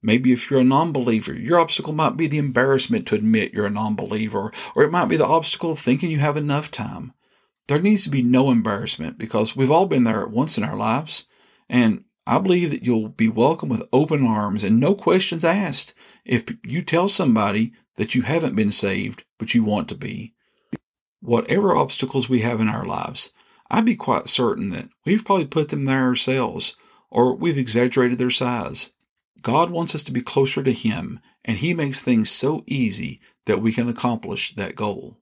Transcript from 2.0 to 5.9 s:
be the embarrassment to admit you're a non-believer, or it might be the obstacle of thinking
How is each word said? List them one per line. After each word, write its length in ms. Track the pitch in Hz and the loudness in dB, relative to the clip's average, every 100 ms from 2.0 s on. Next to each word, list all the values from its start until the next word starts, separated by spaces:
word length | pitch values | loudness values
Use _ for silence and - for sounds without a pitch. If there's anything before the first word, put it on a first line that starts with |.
| 151 - | -2 0
be 120 | 160 | -2
the 100 | 151 | -2
embarrassment 680 | 147 120 135 135 - 113 - | 0 2 2 2 2 -2 0
to 80 | 107 | 0
admit 360 | 107 110 98 | 2 2 0
you're 140 | - 104 | -2 -2
a 40 | |
non-believer, 840 | 104 107 104 - 107 107 107 104 - - | -2 -4 -4 -4 -4 -4 -4 -6 -10 -6
or 100 | - 147 | 2 4
it 40 | |
might 200 | 175 170 | 4 0
be 80 | 160 | 2
the 80 | 147 | 4
obstacle 460 | 165 160 - 170 | 2 2 -2 -4
of 80 | 160 | -2
thinking 300 | - | 0